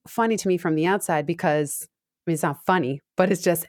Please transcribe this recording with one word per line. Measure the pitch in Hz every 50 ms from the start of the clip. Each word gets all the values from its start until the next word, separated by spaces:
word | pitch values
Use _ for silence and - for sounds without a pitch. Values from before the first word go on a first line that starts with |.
| - -
funny | - 233 226 226 220
to | - - 190
me | 180 170
from | - 165 156
the | 156 160
outside | 180 202 202 - - 165 151 147
because, | 160 165 - 190 160 151 151 147 139 - - - - _ _ _ _ _ _ -
I | 170
mean, | 160
it's | 156
not | 185 151 139 - -
funny, | - 185 180 135 127 139 143 _ _ _
but | - 185 196
it's | 190 175
just | - 180 170 165 -